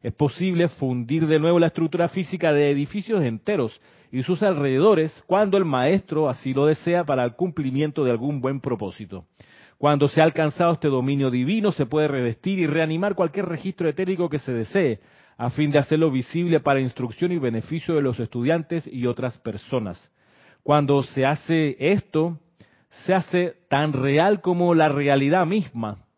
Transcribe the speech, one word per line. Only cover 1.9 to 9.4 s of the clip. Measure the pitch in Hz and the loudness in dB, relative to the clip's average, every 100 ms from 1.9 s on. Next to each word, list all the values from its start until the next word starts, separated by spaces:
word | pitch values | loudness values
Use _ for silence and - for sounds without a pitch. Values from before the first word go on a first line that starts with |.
| 175 170 | 0 -2
física | - 175 160 165 | -2 -6 -2 0
de | 147 147 | 2 2
edificios | 143 143 208 196 214 | 0 -2 -6 -4 -2
enteros | 135 110 - 202 113 - _ _ _ | 0 -2 -4 -2 -2 -6 _ _ _
y | 127 | -6
sus | 131 180 | -4 0
alrededores | 208 160 143 131 196 185 156 - _ | 0 0 0 2 4 4 0 -6 _
cuando | 190 208 196 | 2 2 2
el | |
maestro | 175 131 131 190 - 156 151 | 2 2 2 0 0 -2 -2
así | 120 135 | -2 -4
lo | 131 147 | 2 2
desea | 151 - 175 | 2 0 -2
para | 156 131 | 0 0
el | 120 - | -2 -2
cumplimiento | 180 160 135 131 151 147 | -4 -2 -4 -2 -2 0
de | 131 | 0
algún | 117 135 143 | 0 -2 -4
buen | 131 139 | -4 -4
propósito. | 135 117 98 - 98 95 85 _ | -4 -6 -6 -10 -14 -14 -16 _